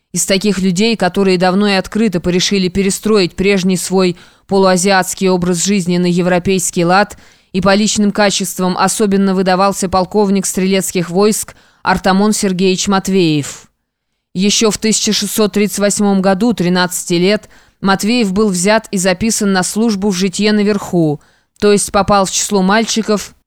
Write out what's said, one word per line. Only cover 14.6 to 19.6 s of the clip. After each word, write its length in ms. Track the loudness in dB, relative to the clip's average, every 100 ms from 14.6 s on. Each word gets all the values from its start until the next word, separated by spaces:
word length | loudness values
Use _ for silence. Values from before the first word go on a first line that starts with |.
| 0
в 80 | 0
тысяча 340 | -2 -2 -2
шестьсот 420 | -4 -4 -2 0
тридцать 260 | 0 -2 0
восьмом 420 | -2 0 0 2
году, 300 | 0 2 0
тринадцати 600 | 0 0 0 -2 -4 -4
лет, 340 | 0 2 0 -4 -20 _ _
Матвеев 520 | -2 0 0 0 0
был 180 | 0 0
взят 360 | 0 2 0 0
и 60 | -4
записан 540 | -2 0 -2 0 0
на 120 | 0